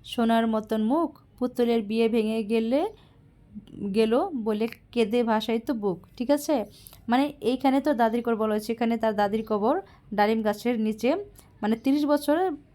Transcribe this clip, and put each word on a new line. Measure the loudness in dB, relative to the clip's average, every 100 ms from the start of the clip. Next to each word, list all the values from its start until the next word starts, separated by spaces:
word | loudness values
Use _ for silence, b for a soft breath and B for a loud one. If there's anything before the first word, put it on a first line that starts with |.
সোনার | -8 -2 2 2 2
মতন | -2 -2 -2
মুখ, | 0 0 -2 -6 _ -6
পুতুলের | -6 0 0 0
বিয়ে | 0 0 2
ভেঙে | 2 0 -2
গেলে, | 0 -2 0 0 -2 -8 b b -20 _ -20 -20 -18 -10 -4 0
গেল | 2 2 0
বলে | -4 -4 -2 -4 -6 _
কেঁদে | -2 0 2
ভাসাই | 2 0 0 -4
তো | -2
বুক।" | -2 -2 -4 -10 -8
ঠিক | 0
আছে? | 0 2 -2 -2 B B B 0
মানে | 0 0 -2
এইখানে | -2 0 2 2
তো | 2
দাদির | 2 2 2
কবর | -2 0
বলা | 0
হয়েছে, | 0 -2
এখানে | -2 0 0
তার | 0 0
দাদির | 0 -2
কবর | -2 0 2 0 -4 b -8
ডালিম | 0 2 2
গাছের | 0 -2 -2 0
নিচে। | -2 0 0 0 -4 b b -6
মানে | -2 0
তিরিশ | 0 0 2
বছর | 0 2 0 0 -4 -12